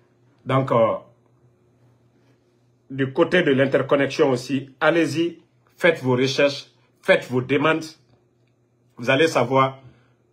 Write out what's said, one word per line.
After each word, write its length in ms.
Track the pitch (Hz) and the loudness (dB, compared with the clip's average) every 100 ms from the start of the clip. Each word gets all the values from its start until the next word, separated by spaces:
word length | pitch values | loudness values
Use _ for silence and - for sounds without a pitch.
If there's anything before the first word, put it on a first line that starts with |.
| _ _ _ _ | _ _ _ _
Donc, 280 | 127 135 131 | -4 -2 0
euh, 220 | 123 110 92 - _ _ _ _ _ _ _ _ _ _ _ _ _ _ _ _ _ - | 2 0 -2 -10 _ _ _ _ _ _ _ _ _ _ _ _ _ _ _ _ _ -12
du 220 | 135 131 | -6 -4
côté 300 | - - 180 | -2 0 2
de 100 | 151 | 2
l'interconnexion 800 | 135 135 - - 143 135 - 143 | 2 2 0 0 0 0 0 0
aussi, 440 | 123 - 135 - - | 0 -4 -6 -6 -2
allez-y, 580 | 156 170 147 151 170 - _ _ _ - | 0 2 0 -2 -4 -6 _ _ _ -2
faites 260 | 175 165 | 0 0
vos 140 | 131 123 | 0 0
recherches, 560 | 135 - 143 - - _ _ _ | 0 2 0 -2 -14 _ _ _
faites 280 | - 180 - | 0 0 0
vos 120 | 123 | -4
demandes. 420 | 127 139 156 160 - - _ _ _ _ _ _ _ _ _ - | -2 0 0 -2 -6 -18 _ _ _ _ _ _ _ _ _ -10
Vous 140 | 120 | -2
allez 180 | 139 160 | 2 2
savoir 500 | 139 123 135 131 - - _ _ _ _ | 2 0 0 0 -4 -20 _ _ _ _